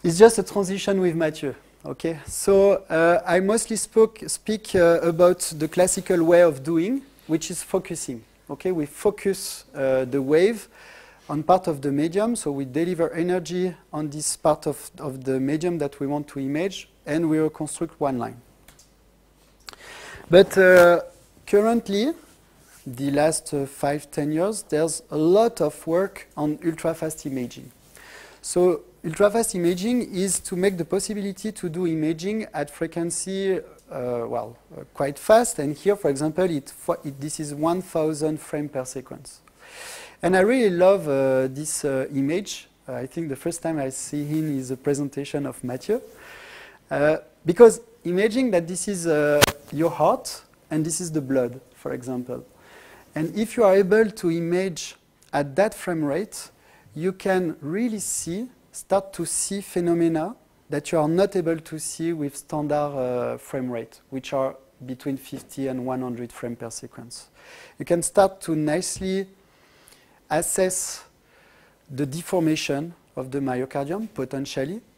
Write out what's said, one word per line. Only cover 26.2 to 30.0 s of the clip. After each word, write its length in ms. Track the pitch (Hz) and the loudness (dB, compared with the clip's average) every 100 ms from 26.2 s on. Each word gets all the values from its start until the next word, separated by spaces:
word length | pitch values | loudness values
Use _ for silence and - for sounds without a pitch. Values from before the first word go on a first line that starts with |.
| - - | -14 -4
on 200 | 151 151 | -4 -2
ultra-fast 640 | 165 160 165 165 160 156 147 | -4 -2 -6 -4 -8 -6 -8
imaging. 460 | 135 120 - 127 _ _ - - - - - | -6 -8 -10 -20 _ _ -20 -20 -20 -20 -16
So 420 | - 180 180 160 - _ | -4 4 4 4 -6 _
ultra-fast 520 | 165 160 208 220 226 185 | -10 2 4 4 -2 0
imaging 580 | 170 180 214 247 | 0 0 0 0